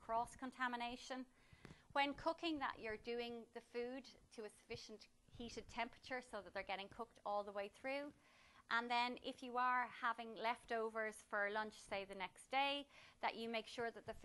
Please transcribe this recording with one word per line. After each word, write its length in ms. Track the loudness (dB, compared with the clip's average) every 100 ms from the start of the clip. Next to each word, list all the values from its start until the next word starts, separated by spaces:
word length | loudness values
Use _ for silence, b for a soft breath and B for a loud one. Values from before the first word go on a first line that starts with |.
cross-contamination. 1300 | 0 2 2 -2 -6 0 0 2 -2 -4 -4 -6 -6 B B B B B B
When 220 | 2 4
cooking, 460 | 4 0 2 2 2
that 200 | 0 -2
you're 220 | -4 -4
doing 400 | -2 -2 -2 -4 -8
the 140 | -12 -6
food 340 | -2 -2 -2 -8 -16 -14 -10
to 100 | -10
a 80 | -10
sufficient 560 | -10 -10 -8 -14 -16 -20 -16 -8
heated 320 | -6 -6 -6
temperature 560 | 0 -2 -2 -4 -2
so 140 | -2 -6
that 140 | -4
they're 100 | -4
getting 240 | 0 -2 -2 -6
cooked 240 | -8 -4 0
all 180 | 2
the 80 | 2
way 180 | -2 -4 -4
through. 380 | -2 -2 -2 -8 B B B B 0
And 180 | 2 4
then 320 | 4 4 0
if 220 | -4 -6
you 140 | -2 2
are 280 | 6 6 4 0
having 320 | 0 0 -2 0
leftovers 800 | 0 0 0 2 2 2 0 -2 -2
for 200 | 2 4
lunch, 220 | 2 0 -4 -4
say, 120 | -4 -2
the 100 | -4
next 320 | -6 -6 0
day, 380 | 4 4 2 -2 B B B
that 160 | 0 0
you 100 | 0
make 200 | -2 -2
sure 260 | -2 -2
that 120 | -2 -6
the 80 | -6